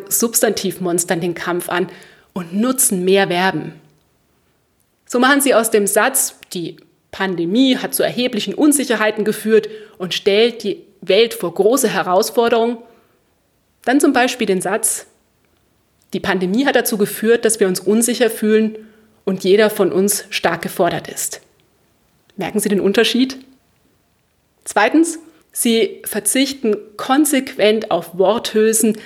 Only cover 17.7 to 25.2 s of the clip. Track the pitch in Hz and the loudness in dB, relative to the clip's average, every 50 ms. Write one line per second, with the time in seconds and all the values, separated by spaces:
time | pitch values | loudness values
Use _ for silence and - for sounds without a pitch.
17.7 | 180 - - - 214 226 226 - 240 - 247 220 220 - 220 214 220 220 220 214 | 0 -2 0 0 2 2 2 0 0 0 0 0 0 0 0 2 4 4 2 0
18.7 | 214 - - - - _ _ _ _ _ _ 196 190 185 - 185 190 208 214 214 | -2 -8 -16 -20 -20 _ _ _ _ _ _ -6 -6 -2 2 2 4 4 4 2
19.7 | 214 - 196 170 - 180 196 202 - - - - - - - 180 165 165 - 180 | 2 2 0 2 2 2 2 2 0 -4 -6 -8 -8 -2 -2 -2 -2 -2 -6 -8
20.7 | - - 185 170 165 160 151 - - - - - - - - _ _ _ _ _ | -2 0 0 0 0 -4 -8 -10 -10 -10 -8 -10 -10 -12 -18 _ _ _ _ _
21.7 | _ _ _ _ _ _ _ _ _ _ _ _ _ - 175 170 175 214 202 208 | _ _ _ _ _ _ _ _ _ _ _ _ _ -8 -8 -4 -4 -2 -2 0
22.7 | 202 190 - 190 202 247 226 220 - 233 262 262 - - - _ _ _ _ _ | 0 2 2 2 2 2 2 2 2 0 0 0 -2 -10 -18 _ _ _ _ _
23.7 | _ _ _ _ _ _ _ _ _ _ _ _ _ _ _ _ _ _ _ - | _ _ _ _ _ _ _ _ _ _ _ _ _ _ _ _ _ _ _ -4
24.7 | - 208 208 - 294 302 330 - - - | 0 2 2 4 4 2 2 2 -2 -10